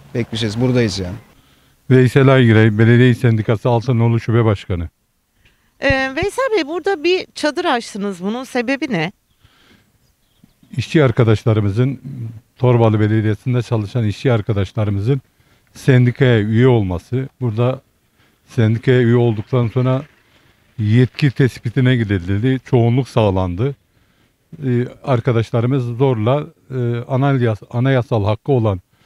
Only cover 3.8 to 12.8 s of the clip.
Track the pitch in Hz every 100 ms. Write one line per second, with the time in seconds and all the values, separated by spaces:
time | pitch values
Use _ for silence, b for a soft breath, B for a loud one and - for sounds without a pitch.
3.8 | 117 117 117 113 - 113 113 101 - 85
4.8 | 85 - _ _ _ _ _ _ _ _
5.8 | 277 262 269 269 392 - 539 427 277 349
6.8 | 349 302 330 370 - - 294 330 359 240
7.8 | - 208 202 180 190 240 262 247 233 269
8.8 | 302 175 143 - _ _ b b b b
9.8 | b _ _ _ _ _ _ _ _ 131
10.8 | - 160 135 - 113 104 117 107 104 104
11.8 | 131 131 - 131 113 113 - _ 123 117